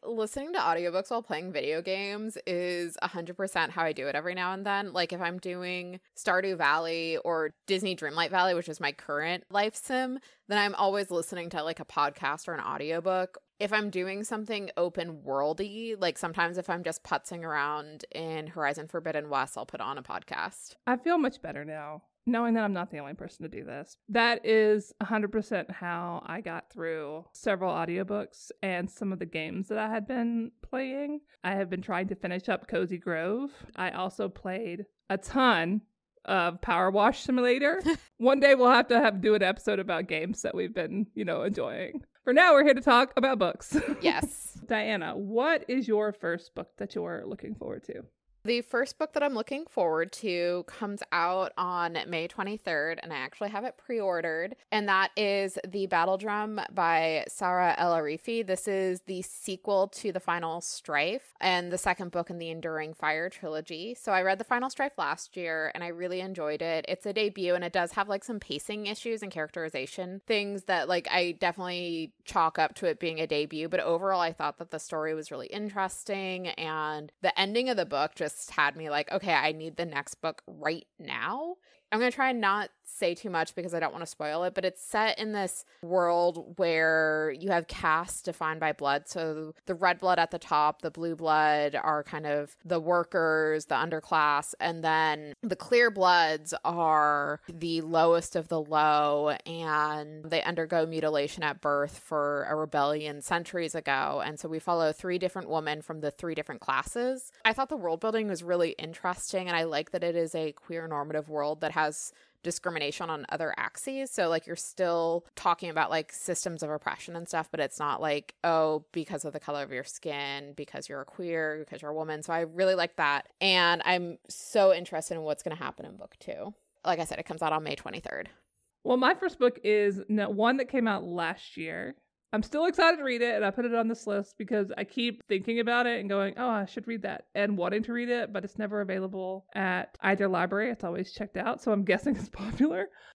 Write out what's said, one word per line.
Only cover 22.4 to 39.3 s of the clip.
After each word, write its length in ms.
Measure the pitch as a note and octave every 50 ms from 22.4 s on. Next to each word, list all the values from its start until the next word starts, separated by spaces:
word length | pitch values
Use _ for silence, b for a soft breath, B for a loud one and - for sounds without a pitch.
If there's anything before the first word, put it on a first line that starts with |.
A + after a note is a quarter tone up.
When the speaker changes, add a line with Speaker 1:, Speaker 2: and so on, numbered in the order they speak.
| A#3 A#3 A3+
Speaker 2:
that 100 | A3+ G#3+
I'm 80 | G3+ G3
not 180 | F3 F3 -
the 80 | - D3
only 160 | C#3+ C#3 D3+
person 300 | - - - - - E3
to 40 | D3+
do 140 | - - -
this. 360 | - B2+ C#3+ D3 - - _ _ -
That 360 | G#3 A#3 A#3 A#3+ A#3 - -
is 480 | G#3+ A3 A3 G#3+ G#3+ G#3+ G#3+ G3 - - -
a 40 | G3+
hundred 260 | F#3 A3 G#3+ G#3 G3+
percent 400 | A3+ A3 G3+ - A3 F3+ - -
how 540 | F#3 - F3 F3 E3+ E3+ F3 F3 E3+ - -
I 140 | - E3 G3+
got 320 | G3+ E3+ E3 E3+ - _ -
through 520 | - E3 E3 D#3+ D#3 D3+ C#3+ D#3 D#3+ F3 - -
several 360 | - - A3+ G3 F3 F#3+ F3+ E3
audiobooks 800 | D#3+ E3 E3 F3 F#3 G3 F#3+ G3+ G#3 - - - - - - - - -
and 260 | F#3+ F3+ F3 F3+ F#3+
some 220 | - - G#3+ G3 F#3
of 80 | E3+
the 60 | F3+
games 420 | E3 - D#3+ D#3 D#3 - F#3 G3 -
that 100 | G#3+ A3
I 120 | G#3+ G#3+
had 180 | A3+ A3+ G#3 -
been 420 | B3+ A#3+ A#3 A#3 A#3 A3+ A3+ A#3+ - _ - -
playing. 520 | - C4 C4+ C4 C4+ C#4 D4 C#4+ D4 D4 - b b b -
I 80 | F#3 G3
have 180 | G3 G3 F3+
been 120 | F#3 F#3 F#3+
trying 260 | - F3+ F3 F#3+ G3+
to 80 | G3
finish 320 | - - E3+ F3 F#3 - -
up 180 | F#3+ - -
Cozy 320 | - E3 E3+ F#3 E3 F3+ F3
Grove. 540 | - F3+ E3+ D#3+ E3 F#3 G#3+ B3 C#4 C#4+ - - - - -
I 160 | - F#3 F3+ -
also 360 | F3+ F#3 F#3+ - - G3+ F#3
played 580 | - - - F#3 F#3 G3 A#3 F3 F3 G#3 G3+ - _ _ _ -
a 100 | G3 G3
ton 640 | - - - C4+ C4 B3 G#3 E3 E3 F3 G3+ G#3 - _ _ _ _ _ _ _ -
of 360 | - F#3+ F#3 E3+ F3 F3 - -
Power 280 | - F3 F3 F#3 F#3+
Wash 300 | G3 G#3 G#3 A#3 A#3+ -
Simulator. 600 | - - B3+ B3+ B3 B3 B3 C4+ C#4+ C#4+ F4 F#4+ F4+ D#4 D#4+ -
Speaker 1:
<laughs> 160 | - - _
Speaker 2:
One 240 | - A3+ C4 C#4 C#4
day 160 | C#4 C#4 C4+
we'll 140 | B3+ B3 B3
have 180 | B3+ A#3+ A#3+ A#3+
to 100 | A#3+ A#3
have, 220 | C#4+ A3 G3+ F#3+
do 160 | E3+ G#3+